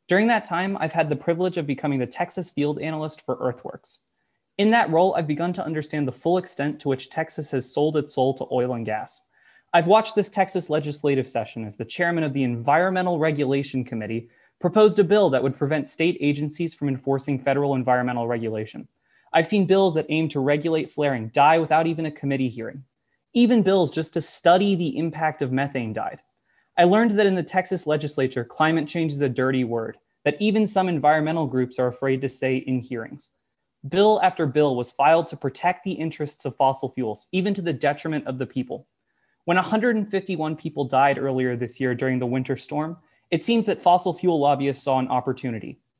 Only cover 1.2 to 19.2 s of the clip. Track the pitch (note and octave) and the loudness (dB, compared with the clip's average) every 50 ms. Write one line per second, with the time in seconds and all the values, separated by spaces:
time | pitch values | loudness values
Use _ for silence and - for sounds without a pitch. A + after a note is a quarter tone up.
1.2 | - E3+ E3 E3 F#3 F#3 F3+ F3 D3 C#3 C3+ - - C#3+ C#3 C3 B2 B2 - - | -2 -2 -2 0 -2 -2 -2 -4 -4 -4 -4 -4 -2 -2 -2 -2 -2 -4 -4 -6
2.2 | F3 F3 - F#3+ E3 - - C#3+ C#3+ D3 D3 C#3+ - D#3+ D#3+ D#3 D#3 D3+ - - | -6 -6 -6 -8 -10 -8 -4 -2 -2 -2 -2 -4 -6 -6 -6 -6 -6 -8 -8 -10
3.2 | _ - B2 - B2+ B2+ A#2+ - - - - - - - - - _ _ _ _ | _ -6 -6 -2 -2 -4 -4 -4 -10 -14 -14 -14 -18 -20 -20 -20 _ _ _ _
4.2 | _ _ _ _ _ _ _ - G3+ G#3+ A3+ A#3 G#3 - D#3+ E3 F#3 F#3+ - E3+ | _ _ _ _ _ _ _ 0 2 4 4 4 2 2 4 4 4 4 2 0
5.2 | E3 D3 D3 D3+ E3+ F3+ F3 F#3+ - D#3 D#3+ D#3 D3+ - - D3+ C#3+ C3 B2+ - | -2 -2 -2 -2 -2 -4 -4 -4 -6 -4 -6 -6 -6 -6 -4 -4 -4 -4 -4 -4
6.2 | - E3 F3+ F#3 F3+ - - - C#3 D3 D3 - - C#3+ C3+ C3 - - - D#3 | -2 0 0 0 -2 -4 -6 -6 -4 -4 -6 -4 -4 -4 -4 -4 -6 -8 -6 -6
7.2 | D#3+ - - - D3 - - C3 B2 - - D#3+ D3 D#3 D3+ D3+ - - - C3+ | -6 -6 -8 -10 -8 -6 -4 -6 -6 -4 -2 0 0 0 0 -2 -4 -2 -2 0
8.2 | C3 C3+ C3+ - C3+ - - B2+ B2 B2+ B2 A#2 A2+ G#2+ G#2+ G#2+ - - - - | 0 0 0 -4 -6 -4 -2 -2 -2 -2 -4 -6 -4 -6 -6 -6 -8 -12 -16 -20
9.2 | _ _ _ _ _ _ _ _ _ _ - E3+ E3 E3+ G#3 G#3+ G#3+ G#3+ - G#3 | _ _ _ _ _ _ _ _ _ _ 2 4 6 6 6 4 4 2 0 -2
10.2 | F#3+ - - G3 F#3+ F#3 - F#3 F3 - D3+ D3+ D3 D3+ C#3+ - - C#3+ C#3 C3 | -2 0 0 0 0 0 0 -4 -2 -2 -2 -2 -2 -4 -6 -2 0 0 2 2
11.2 | A#2+ - - A#2+ G#2+ - - A#2 A2 G#2+ G#2 - A2+ - - - F3 E3+ F3 E3 | 0 -2 -4 -6 -6 -6 -8 -10 -10 -10 -8 -10 -10 -10 -4 -2 -2 0 0 0
12.2 | D#3+ D3 C3 C#3 C3 B2 A#2+ A#2 A#2 C#3 D3 E3 F3+ F#3+ F#3 F#3 F3+ F3+ F3 D3+ | -2 -2 -2 -2 -2 -2 -2 -2 2 2 4 4 4 2 0 0 0 0 0 0
13.2 | D#3 D#3+ D3+ C#3+ C#3+ B2+ C#3 C#3 C3+ C#3 - C3 A#2+ - A#2+ A2 G#2+ G#2 A2+ A2+ | 0 0 0 0 0 0 0 -2 -2 -4 -4 -6 -4 -4 -6 -8 -6 -6 -6 -6
14.2 | A2+ - _ _ _ _ _ _ - F3 F3 G#3+ G#3+ G#3+ G#3+ G#3 G3 D#3+ G#3 G#3+ | -8 -10 _ _ _ _ _ _ -4 0 4 6 6 6 6 4 4 4 4 4
15.2 | G3+ D3+ C3 B2 B2 C3+ C3 - D3+ C#3 D#3 D3+ C3+ - - - D#3+ F3 F3 - | 4 4 4 2 2 0 -2 -2 -2 -2 -2 -2 -2 -6 -4 0 0 0 0 0
16.2 | C#3+ D3 C#3+ C#3+ D3+ D3 D3+ - E3+ D#3+ - - D3 C#3 C3 C3 - C#3 C3+ C3+ | 0 -2 0 0 -4 -6 -4 -6 -6 -6 -6 -6 -4 -4 -4 -4 -2 -2 -2 -2
17.2 | - D3 C#3 B2+ C3 C#3+ C3+ C#3+ C#3+ C#3 C#3 B2+ A#2 B2+ B2 B2 B2 B2+ B2 A#2+ | -2 -4 -4 -2 0 0 0 0 0 0 -2 -2 0 2 2 2 2 -2 -2 -4
18.2 | A#2 A#2 A#2+ A2+ A2+ A2 A2 G#2+ G#2+ - - - - - _ _ _ _ _ _ | -2 -2 -4 -4 -4 -4 -4 -6 -8 -8 -12 -16 -18 -18 _ _ _ _ _ _